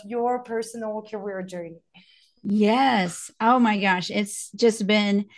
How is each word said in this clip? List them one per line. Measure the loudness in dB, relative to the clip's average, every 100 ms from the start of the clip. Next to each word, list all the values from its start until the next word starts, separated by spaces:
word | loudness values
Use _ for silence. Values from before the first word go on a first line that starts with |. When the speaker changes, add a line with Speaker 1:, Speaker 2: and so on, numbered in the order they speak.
Speaker 1:
your | -8 -4 -2 -2
personal | -4 -8 -8 -8 -8 -8
career | -10 -10 -8 -10
journey? | -10 -10 -12 -16 _ -20 -20 _ _ _
Speaker 2:
Yes. | -2 2 4 4 2 2 -2 -6 -14 -2
Oh | 4 4
my | 4 2
gosh. | 2 0 -2
It's | -4 -4 -6 -12
just | 2 2 4 2
been | 2 4 2 0